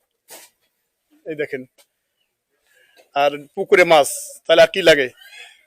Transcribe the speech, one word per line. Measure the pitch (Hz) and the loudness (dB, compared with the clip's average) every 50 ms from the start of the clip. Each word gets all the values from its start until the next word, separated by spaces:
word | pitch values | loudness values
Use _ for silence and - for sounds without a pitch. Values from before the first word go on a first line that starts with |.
| _ _ _ _ _ _ - - - _ _ _ _ _ _ _ _ _ _ _ _ _ 302 _ _ | _ _ _ _ _ _ -20 -20 -20 _ _ _ _ _ _ _ _ _ _ _ _ _ _ _ _
এই | 165 156 | -16 -12
দেখেন, | 147 147 - 143 131 127 - _ _ _ _ _ _ _ _ _ _ _ _ _ _ _ _ _ _ _ _ _ _ _ _ _ _ _ _ _ | -12 -10 -10 -10 -14 -16 -20 _ _ _ _ _ _ _ _ _ _ _ _ _ _ _ _ _ _ _ _ _ _ _ _ _ _ _ _ _
আর | 143 143 147 143 147 143 _ _ | -4 -4 -4 -4 -8 -14 _ _
পুকুরে | 196 190 - 208 180 175 | -12 -2 0 2 2 4
মাছ, | 170 165 151 139 - - - - - - - _ | 4 4 2 2 0 -4 -10 -14 -18 -20 -16 _
তাহলে | - 165 170 165 | 0 4 4 4
আর | 160 - | 2 2
কি | 196 175 | 0 2
লাগে? | 165 156 147 131 120 - _ _ - - - - - _ _ _ | 2 2 2 0 -6 -10 _ _ -20 -20 -20 -20 -20 _ _ _